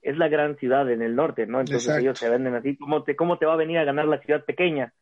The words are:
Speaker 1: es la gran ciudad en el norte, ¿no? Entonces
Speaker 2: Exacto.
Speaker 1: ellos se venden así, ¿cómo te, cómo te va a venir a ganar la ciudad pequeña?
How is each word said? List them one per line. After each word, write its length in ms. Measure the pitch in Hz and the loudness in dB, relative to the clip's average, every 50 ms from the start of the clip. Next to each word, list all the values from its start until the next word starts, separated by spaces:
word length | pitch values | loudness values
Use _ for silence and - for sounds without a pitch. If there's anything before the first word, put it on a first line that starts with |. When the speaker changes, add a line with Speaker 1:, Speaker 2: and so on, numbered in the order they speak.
| _ | _
Speaker 1:
es 120 | - 139 | -4 0
la 120 | 160 170 156 | 0 2 2
gran 300 | 147 156 147 151 147 139 | 2 2 0 0 -2 -2
ciudad 320 | - 123 127 139 139 131 | 0 2 2 2 2 2
en 100 | 120 113 | 0 0
el 140 | 117 113 117 | 0 -2 0
norte, 320 | 123 156 160 - - 113 104 | 0 0 0 0 -2 -4 -2
¿no? 120 | 117 131 | 0 -2
Entonces 260 | 135 123 143 123 113 - | -2 0 -2 -2 0 0
Speaker 2:
Exacto. 140 | 151 151 | 0 2
Speaker 1:
ellos 180 | 127 135 127 - | 2 0 -2 0
se 100 | 120 117 | 0 0
venden 240 | 117 123 131 127 123 | 2 2 0 0 -2
así, 240 | 120 113 139 143 - | -2 -2 -4 -4 -4
¿cómo 260 | 147 143 - - - | -4 -2 -2 -2 0
te, 120 | - 139 | -2 -2
cómo 240 | - 165 175 175 165 | 0 0 0 0 2
te 80 | 160 156 | 2 2
va 60 | 160 | 2
a 40 | 160 | 2
venir 220 | 160 160 170 165 | 0 0 0 0
a 40 | 156 | 0
ganar 220 | 143 139 147 151 | 0 0 0 2
la 140 | 151 156 139 | 0 0 -2
ciudad 260 | - - 147 151 147 | 0 -2 -2 -2 -2
pequeña? 480 | - - - 180 180 160 143 127 117 _ _ | -6 -4 0 0 0 0 -2 -4 -6 _ _